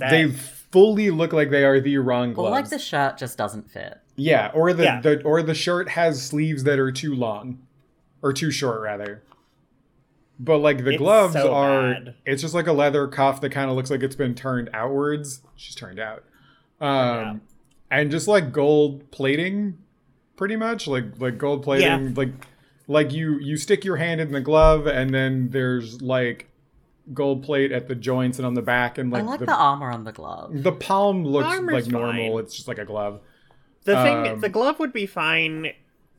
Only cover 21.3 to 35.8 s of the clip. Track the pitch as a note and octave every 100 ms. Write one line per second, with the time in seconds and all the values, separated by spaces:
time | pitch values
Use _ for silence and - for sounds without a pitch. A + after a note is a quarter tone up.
21.3 | A#2 C#3+ C#3+ C3+ C#3 C#3 E3 C3+ B2 C3
22.3 | C3+ - _ _ _ - D3 D3 D#3 D#3+
23.3 | C#3+ C#3+ D3+ - G3 G3 F3 E3+ E3 D#3+
24.3 | C#3 C3 D#3 D#3 D#3 D3 C3+ C3 C3 C3
25.3 | C3 B2+ C3 B2+ B2+ A2+ A#2+ B2+ B2+ A#2+
26.3 | A#2 - _ _ _ _ _ - C3+ C#3
27.3 | C3+ C3+ C#3 C#3 B2+ B2+ B2+ A2+ B2+ B2+
28.3 | B2+ B2+ B2 A2+ B2 B2 C3 B2+ A#2+ A3
29.3 | - - D#4+ D3 C#3+ C3+ A#2 A2 - D2+
30.3 | - - D3 D#3 C3 - G3 G3+ F#3+ D#3
31.3 | C#3 D#4 F#4+ F4+ D4 A#2 A#2+ A#2 A#2 A2+
32.3 | A2+ A2 - - A2 G#2 G#2 G#2 G#2 -
33.3 | _ _ _ _ _ - G3+ - A#3 A3+
34.3 | A3 G#3 G3+ C4 D#4 D4+ B3 G3 - D#3
35.3 | D#3+ D#3+ D#3 D#3 -